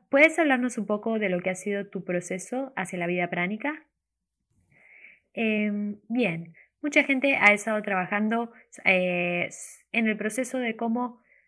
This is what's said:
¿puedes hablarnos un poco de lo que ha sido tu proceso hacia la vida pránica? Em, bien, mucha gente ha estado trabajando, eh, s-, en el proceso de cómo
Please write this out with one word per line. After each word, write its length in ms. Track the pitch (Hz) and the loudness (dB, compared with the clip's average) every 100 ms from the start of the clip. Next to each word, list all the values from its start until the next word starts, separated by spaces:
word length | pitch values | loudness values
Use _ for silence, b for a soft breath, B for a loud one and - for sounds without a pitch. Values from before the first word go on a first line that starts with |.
| _ | _
¿puedes 280 | 277 320 320 | 6 6 6
hablarnos 380 | 302 254 247 226 | 2 2 0 -2
un 80 | 190 | -2
poco 340 | 208 226 220 | -2 0 0
de 100 | 202 | 0
lo 100 | 180 | 0
que 80 | 185 | -2
ha 60 | 185 | -4
sido 320 | 208 202 196 | -2 -4 -4
tu 160 | 190 | -6
proceso 720 | 175 180 175 185 - 254 269 - | -4 -4 -4 -6 -6 -6 -6 -6
hacia 240 | 180 180 | -6 -4
la 80 | 175 | -2
vida 220 | 180 175 | 0 0
pránica? 560 | 175 180 214 285 302 - _ _ _ _ _ _ _ _ B B B B B _ | -2 -2 -2 -4 -6 -12 _ _ _ _ _ _ _ _ B B B B B _
Em, 640 | - 220 214 208 208 208 202 - | -4 0 0 0 -2 -4 -6 -4
bien, 460 | 240 202 165 170 b b _ | 0 2 0 -8 b b _
mucha 220 | 294 302 | 0 2
gente 320 | 285 262 277 - | 2 2 2 4
ha 180 | 208 | 4
estado 280 | 208 220 214 | 4 2 -2
trabajando, 720 | 208 190 180 208 214 233 233 B B - | -2 -2 0 0 0 0 -2 B B -2
eh, 600 | 185 185 180 175 175 175 - | 2 2 2 0 0 -2 -4
s-, 380 | - - - _ | -6 -16 -20 _
en 160 | 233 220 | 0 0
el 100 | 214 | 0
proceso 400 | 214 254 247 262 | -2 -4 -4 -2
de 180 | 233 220 | -4 -2
cómo 460 | 233 240 247 b b b | -2 -2 -4 b b b